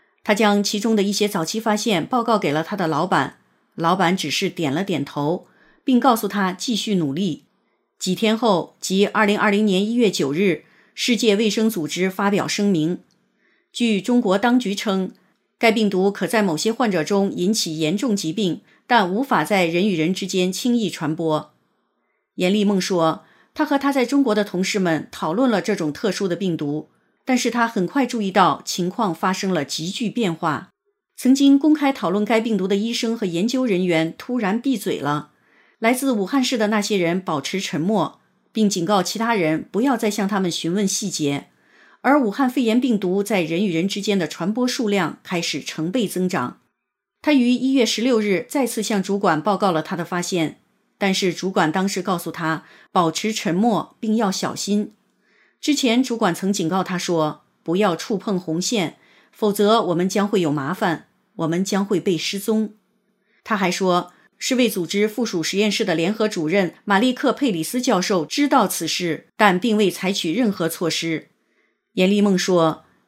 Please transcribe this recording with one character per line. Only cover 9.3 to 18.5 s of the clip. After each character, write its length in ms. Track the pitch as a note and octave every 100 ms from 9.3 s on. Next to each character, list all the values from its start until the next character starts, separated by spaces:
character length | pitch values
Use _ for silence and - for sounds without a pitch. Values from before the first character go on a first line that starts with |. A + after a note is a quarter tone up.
| G#3
二 100 | G#3
零 160 | G3+
年 200 | G#3+ F#3
一 100 | G#3
月 160 | A#3+ G#3+
九 220 | F3+ C#3
日， 320 | D3+ G3+ F#2 - _ _
世 240 | - - G#3+
界 200 | A3+ G3
卫 120 | A3
生 220 | A3 A3
组 160 | F#3+ D3+
织 240 | F3 F#3+
发 180 | F#3 G3+
表 200 | G3 B2+
声 200 | - G3+
明， 300 | E3+ D#3 - - _ _ _ _ _ _
据 280 | - A#3 G3
中 200 | B3 B3
国 160 | G#3+ G3+
当 220 | A#3+ B3+
局 160 | F#3+
称， 380 | G3+ A3 F#3+ F3+ - _ _ _ -
该 140 | A#3
病 180 | A3 G#3
毒 220 | F#3 G3
可 160 | G3+ F#3+
在 160 | A3
某 140 | G3 D3+
些 160 | A3
患 180 | A#3+ A#3
者 140 | F3+
中 260 | D3+ G3+ G3
引 240 | D#3+ F3+
起 240 | A3+ E3+ D#3
严 180 | D#3 G3+
重 200 | C4+ G3+
疾 160 | D#3+
病， 300 | G3+ F#3